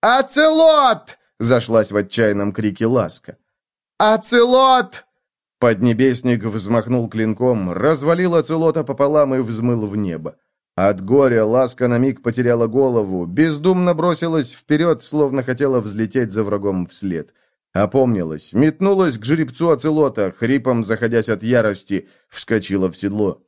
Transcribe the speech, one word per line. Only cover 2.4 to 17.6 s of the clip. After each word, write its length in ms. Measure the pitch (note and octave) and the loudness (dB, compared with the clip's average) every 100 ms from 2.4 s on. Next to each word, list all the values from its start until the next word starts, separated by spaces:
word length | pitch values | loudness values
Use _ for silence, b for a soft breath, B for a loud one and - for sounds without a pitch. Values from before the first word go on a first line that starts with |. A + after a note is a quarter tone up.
| G2+ | -2
крике 340 | G2 G#2+ F#2 A2+ | -2 -4 -2 0
Ласка. 500 | B2+ E2+ - - - _ _ _ _ _ _ | 0 -2 -8 -20 -20 _ _ _ _ _ _
«Оцелот!» 1040 | G#3+ A3 - A#3+ A#3+ B3+ C4 B3+ - - _ _ _ _ _ _ | 2 2 2 2 4 4 4 4 0 -8 _ _ _ _ _ _
Поднебесник 880 | G#2 G#2+ A#2+ A2+ C3 A#2+ B2+ A#2 | 0 2 0 2 2 2 -2 -2
взмахнул 640 | A2 G#2+ F#2+ A#2 A2 B2 A2+ | -2 -6 -2 -2 0 -4 -4
клинком, 640 | A2 A2 G#2 B2+ A2+ F#2 | -4 -4 0 0 0 -2
развалил 640 | F2 C3 D#3 C#3+ E3+ F3+ | -2 0 0 0 0 2
оцелота 500 | E3+ C3+ D#3+ E3 D#3+ | 0 0 0 0 0
пополам 500 | C#3 C3 C#3+ D3+ C#3+ | -4 -2 2 2 2
и 40 | C3 | 0
взмыл 480 | A#2 A2 A#2+ A#2+ G#2+ | -2 -2 -2 -2 -2
в 100 | G2+ | -4
небо. 400 | G2 D#2+ D#2 - _ _ _ | -4 -6 -10 -14 _ _ _
От 300 | - G2 G2 | 0 0 0
горя 400 | F#2+ C3+ C3+ A#2 | 2 4 4 2
Ласка 420 | G#2+ B2 B2+ - B2 | 2 2 0 -2 0
на 100 | A#2+ | 2
миг 240 | C3 B2 | 0 -2
потеряла 440 | A#2+ A#2 B2 A#2+ A2+ | -6 -2 0 0 0
голову, 600 | A#2+ C3 A#2 G2+ F#2+ E2+ | 2 2 0 -2 -4 -4
бездумно 680 | F#2+ D#3+ D3 E3+ F#3 F3+ | 0 0 0 0 2 0
бросилась 580 | E3 F3 D#3+ E3+ D#3+ B2+ | 0 0 -2 -2 -2 -4
вперёд, 520 | - _ D3+ E3+ D3 | -10 _ 0 2 0
словно 380 | - D3+ C#3+ C3+ | -2 -2 0 0
хотела 380 | B2+ B2 C#3+ B2+ | -4 -2 0 0
взлететь 520 | G#2 G2+ A2 C3 A2+ | -2 -6 -4 -2 -2
за 100 | G2+ | -2
врагом 440 | G2+ G2+ G2+ F#2 F2 | -2 -2 -2 -4 -6
вслед. 460 | - G2 E2 D2 _ _ _ | -8 -6 -6 -8 _ _ _